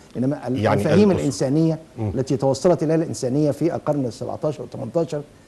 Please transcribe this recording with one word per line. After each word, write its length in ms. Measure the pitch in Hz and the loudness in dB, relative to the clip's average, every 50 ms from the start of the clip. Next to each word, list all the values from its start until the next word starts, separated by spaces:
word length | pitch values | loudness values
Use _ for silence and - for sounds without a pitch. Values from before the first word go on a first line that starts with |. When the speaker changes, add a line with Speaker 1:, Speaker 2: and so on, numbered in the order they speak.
| - - - | -20 -14 -6
Speaker 1:
إنما 180 | 113 123 135 147 | -2 -2 -2 -2
Speaker 2:
يعني 380 | 143 - 120 131 117 104 101 104 | -4 -4 -6 -4 0 2 2 2
Speaker 1:
المفاهيم 380 | 101 104 127 156 196 214 202 | 2 2 4 6 6 6 6
Speaker 2:
الأصول. 100 | 180 - | 4 2
Speaker 1:
الإنسانية 580 | 151 143 - - 151 127 139 160 165 165 156 156 - - - 120 | 0 -2 -2 0 0 0 2 2 2 2 0 -2 -6 -16 -8 -4
Speaker 2:
مم. 120 | 110 101 87 | -4 -2 -2
Speaker 1:
التي 220 | 131 127 - 143 | -2 -2 -2 -2
توصلت 460 | - 139 135 131 - - 180 170 - 165 | 0 2 0 0 2 4 2 4 4 2
إليها 120 | 151 160 | 0 0
الإنسانية 560 | 160 165 - - - - 120 127 151 151 147 | 0 0 -2 -4 -4 -4 -2 0 2 2 2
في 240 | 135 - 156 170 131 | 0 0 -2 -2 -2
القرن 300 | 120 - 156 151 143 127 | -2 -2 -2 -2 0 -2
السبعتاشر 560 | 117 - - 120 107 104 107 - 151 139 - | -4 -6 -8 -10 -8 -8 -4 -4 -4 -4 -6
والثمنتاشر 600 | 120 - - 123 120 113 - 170 165 160 151 147 143 - - - - | -10 -12 -10 -10 -10 -4 -2 -2 -2 -2 -4 -8 -8 -10 -20 -20 -20